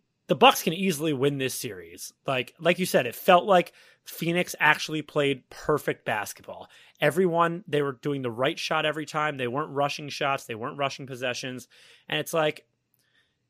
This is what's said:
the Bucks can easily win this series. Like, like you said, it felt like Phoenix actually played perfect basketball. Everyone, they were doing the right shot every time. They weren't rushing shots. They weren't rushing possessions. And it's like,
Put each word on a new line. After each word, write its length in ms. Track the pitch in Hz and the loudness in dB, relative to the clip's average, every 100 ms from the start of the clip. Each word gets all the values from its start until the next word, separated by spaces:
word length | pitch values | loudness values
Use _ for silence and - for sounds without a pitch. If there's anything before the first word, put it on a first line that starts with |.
| _ _ - | _ _ -2
the 80 | 143 | 6
Bucks 280 | 262 - | 6 6
can 100 | - | 0
easily 400 | 165 190 143 160 | -2 -2 0 -2
win 240 | 135 139 139 | 2 0 0
this 160 | 131 | -4
series. 580 | - 123 92 82 90 - - - | -4 -10 -10 -16 -16 -18 -12 -6
Like, 300 | 127 120 - | -4 -4 -2
like 200 | 165 175 | 0 2
you 80 | 185 | 2
said, 180 | 180 120 | 2 0
it 80 | |
felt 320 | - - 180 214 | 0 6 6 6
like 260 | 185 170 - - _ | 4 4 -4 -20 _
Phoenix 520 | - - 165 175 - - | -18 -8 -4 -2 -4 2
actually 440 | 151 151 - 156 | 2 4 0 -6
played 440 | 147 151 143 135 - | -4 0 0 0 -6
perfect 540 | - - 147 - 139 - | -10 -2 0 0 -4 -2
basketball. 640 | 107 98 - - 90 - - - - | -4 -4 -10 -14 -16 -16 -20 -20 0
Everyone, 640 | 147 143 190 165 170 170 - | 0 4 2 4 2 0 -2
they 140 | 147 | -2
were 100 | 143 127 | 0 -2
doing 200 | 147 139 | -4 -4
the 80 | 127 | -4
right 260 | 113 139 170 | -2 -2 -2
shot 280 | - 160 156 | -2 0 0
every 200 | 151 147 | -2 -4
time. 320 | 156 151 139 | -2 -2 -2
They 100 | 123 | -4
weren't 240 | 131 156 139 | -2 -4 0
rushing 340 | 139 - 147 | 0 -2 -8
shots. 360 | - 143 139 - | -4 -2 -2 -4
They 100 | 110 | -8
weren't 220 | 127 143 | -6 -2
rushing 280 | 139 - 131 | -4 -4 -12
possessions. 600 | 127 127 120 135 127 - _ - - - | -6 -4 -4 -6 -10 -14 _ -20 -18 -6
And 100 | 151 | -4
it's 140 | 147 | -2
like, 320 | 165 156 - - _ _ _ _ _ _ _ _ | 0 0 -2 -10 _ _ _ _ _ _ _ _